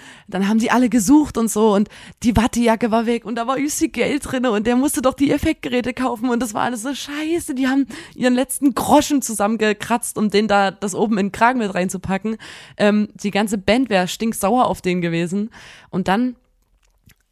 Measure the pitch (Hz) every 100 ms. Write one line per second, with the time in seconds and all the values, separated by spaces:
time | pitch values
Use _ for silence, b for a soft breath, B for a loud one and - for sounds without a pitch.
0 | B B - 185 196 220 233 233 247 240
1 | 190 294 285 - 226 208 220 196 214 B
2 | B - 226 233 226 233 233 220 240 226
3 | 226 233 214 233 233 262 285 - 320 -
4 | 220 285 - 262 247 208 220 247 285 -
5 | 254 262 277 285 320 311 277 247 240 247
6 | 254 240 254 240 240 208 - 247 233 269
7 | - 294 311 339 - 262 262 269 269 B
8 | B - 254 247 262 - 277 226 - 285
9 | 285 294 - 220 208 226 214 208 - 233
10 | - - 208 196 214 202 196 185 202 147
11 | 208 214 196 - 226 254 208 185 185 185
12 | - 190 214 220 B B B - 208 214
13 | 208 - 208 196 208 202 185 233 262 196
14 | 180 - 226 208 196 247 233 - 185 180
15 | 170 165 170 190 220 B B B B 185
16 | 185 196 254 247 _ _ _ _ _ _
17 | _ _ _